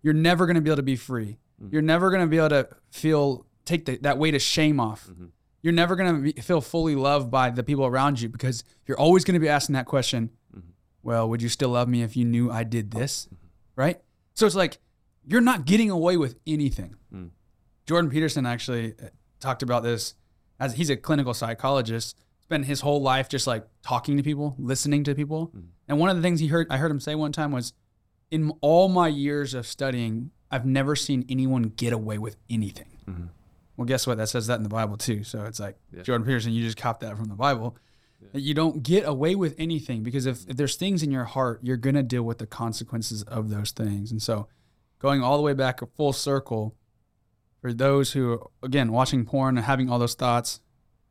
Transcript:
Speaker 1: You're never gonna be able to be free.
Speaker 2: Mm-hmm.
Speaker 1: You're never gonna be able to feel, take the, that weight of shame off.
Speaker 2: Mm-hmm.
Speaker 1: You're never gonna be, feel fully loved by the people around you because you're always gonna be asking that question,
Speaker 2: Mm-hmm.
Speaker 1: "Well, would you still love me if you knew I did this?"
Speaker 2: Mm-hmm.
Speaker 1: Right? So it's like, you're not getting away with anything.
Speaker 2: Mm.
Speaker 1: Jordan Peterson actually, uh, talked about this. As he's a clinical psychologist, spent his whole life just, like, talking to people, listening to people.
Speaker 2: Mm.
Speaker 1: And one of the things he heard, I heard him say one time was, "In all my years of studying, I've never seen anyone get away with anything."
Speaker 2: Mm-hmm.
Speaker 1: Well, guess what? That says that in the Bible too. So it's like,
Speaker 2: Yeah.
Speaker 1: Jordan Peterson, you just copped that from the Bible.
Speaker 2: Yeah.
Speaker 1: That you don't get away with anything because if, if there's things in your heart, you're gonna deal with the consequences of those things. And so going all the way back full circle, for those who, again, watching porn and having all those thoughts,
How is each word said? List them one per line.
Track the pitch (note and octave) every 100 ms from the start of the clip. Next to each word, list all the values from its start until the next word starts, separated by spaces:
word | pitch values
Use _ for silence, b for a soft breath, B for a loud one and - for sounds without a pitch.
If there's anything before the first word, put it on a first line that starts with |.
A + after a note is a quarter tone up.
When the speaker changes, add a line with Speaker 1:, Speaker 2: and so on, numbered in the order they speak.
Speaker 1:
You're | D#3
never | D3+ E3 F3 F3+
gonna | E3
be | D3+
able | C#3+
to |
be | C3+
free. | B2+ - B2 G#2 A2 _ -
Speaker 2:
Mm-hmm. | G2+
Speaker 1:
You're | D3+
never | D#3 E3+ F#3+
gonna | F#3 E3
be | D#3+
able | D#3
to | C#3+ B2 - _
feel, | - D#3+ D3+ C#3 B2 - _
take | - E3+ C#3
the, | A#2+
that | C#3+ C3+
weight | D#3
of | C#3+
shame | - E3 D3+ C#3+
off. | A2 G#2 F#2+
Speaker 2:
Mm-hmm. | F2 F2 _ _ _
Speaker 1:
You're | E3
never | E3+ F3 F#3
gonna | F#3 D#3
be, | C#3+
feel | C#3+ - E3+
fully | - E3+ D#3+
loved | C#3 C#3 D3 A#2+
by | C3 B2+
the | A#2+
people | A#2+ C#3 C3
around | C3 C#3+ B2+
you | A#2
because | - B2 A#2 b b
you're | - C3
always | D#3 F#3
gonna | G3 F3
be | D#3
asking | D3 -
that | C3+ B2
question, | C#3 - A#2+ A2+ - _
Speaker 2:
Mm-hmm. | - F2 _ _ _
Speaker 1:
"Well, | A#2 A#2 A2+
would | A#2
you | A#2
still | - C3
love | B2 B2
me | A#2+
if | A2+ B2
you | A#2+
knew | A#2 A#2+
I | A#2
did | A2+ A#2 G#2
this?" | A2 C#3 - -
Speaker 2:
Mm-hmm. | - - _ _
Speaker 1:
Right? | - D3 - _ _ _
So | - G#3+
it's |
like, | F3+ E3+ - _ _ _ _ C3+
you're | A#3
not | A#3+ G#3+
getting | C#3 G#3+ A3
away | F3 E3+ F3+
with | C3 - D#3+
anything. | D3+ C#3 - F2 - _
Speaker 2:
Mm. | F#2+ F2 - _ _ _ _ -
Speaker 1:
Jordan | E3+ E3
Peterson | D3+ D#3 D3+
actually, | B2 A#2+ - A#2 A2+ A2
uh, | A2+ - _ _
talked | C3+ B2
about | B2 A#2+
this. | A#2 A2+ - - _ _ _ -
As | C3+
he's | A#2+ D#3+
a | C3
clinical | - D3 B2+
psychologist, | A#2 A2+ A2+ C3 C3+ A2 A2+ - - _ _
spent | - D#3 C#3
his | C#3
whole | C#3+ D3
life | C3 C3 C3
just, | C#3 C3
like, | A2+ - _
talking | - A#2+ - C#3+
to |
people, | C#3+ C#3+ D3 C3
listening | A#2+ C3 D3 C#3+
to | D3 C#3
people. | D3 D#3+ E3+ G2+
Speaker 2:
Mm. | F2 _ -
Speaker 1:
And | D3
one | F3+
of | F3+
the |
things | F3+ E3
he | D#3
heard, | E3 D#3+
I | C3+
heard | D#3+
him | C#3+
say | D3+
one | D#3 D3+
time | D3 D3
was, | B2+ A#2+ - _ _ _ _ _
"In | D#3 D#3 -
all | D3 E3 F#3+
my | F3+ E3
years | C#3+ C#3+ D3 C3+
of | B2+ A2+
studying, | - C3+ B2 A#2 A2+ C3 - _
I've | C3 C3
never | C3+ C3+ C#3+
seen | - C3 B2
anyone | C3 C3 C3 A2 -
get | A#2+
away | A#2 G#2+ G#2+
with | A2 - -
anything." | A2+ G2 - - - -
Speaker 2:
Mm-hmm. | F2 F2 - _ _ _ -
Speaker 1:
Well, |
guess | B2 C3 C3
what? | A2
That | A2
says | B2 A2
that | A#2
in |
the | G#2+
Bible | A2 G#2+ G#2
too. | - G#2+
So | G#2+ A2
it's | G#2+ G#2+
like, | G2+ - _
Speaker 2:
Yeah. | F2
Speaker 1:
Jordan | F#2+ A#2 A2
Peterson, | B2 A#2
you | A2+
just | A2+ A2
copped | A#2+ A2+
that | A2 G#2+
from | A2
the | G2
Bible. | C#3 A#2+ A#2+ b b b b b
Speaker 2:
Yeah. | G2
Speaker 1:
That | C3
you | C#3+
don't | D3+ D#3+ D3
get | B2+ F#3+ D3+
away | C3+ D#3 G3
with | E3 -
anything | E3 D#3 - A2+
because | A2+ C3+ B2+
if, | B2 -
if | C3
there's | C#3 -
things | F#3+ F#3
in | D3+
your | C3+
heart, | A#2 C3+ B2+ A2+
you're | B2 B2
gonna | C3+ C#3+
deal | B2 B2
with | A#2 A2+
the | A2+
consequences | - A#2 - A#2+ A2+ G#2+ G#2+
of | G#2+ A#2 G#2+
those | G#2 G#2
things. | - A2 G2+ G#2+
And | A2
so | - G#2+ G#2 _ _ _ _ _
going | C#3 C#3
all | B2 D3
the |
way | D3
back | C3+ C3 B2+ A#2+ -
full | D3
circle, | C3 C#3+ C#3 C3+ A2+ A2 - _ _ _ _ _ _ _ _
for | B2
those | A#2 C3+ C#3 C3
who, | C3+ B2 A#2 - _
again, | C3 C#3 A#2
watching | A#2 C3 C3+
porn | A2 C3+ C3 B2+
and | G#2+
having | C3 C3
all | B2
those | A#2+
thoughts, | - B2+ A#2+ - - _ _ _ _ _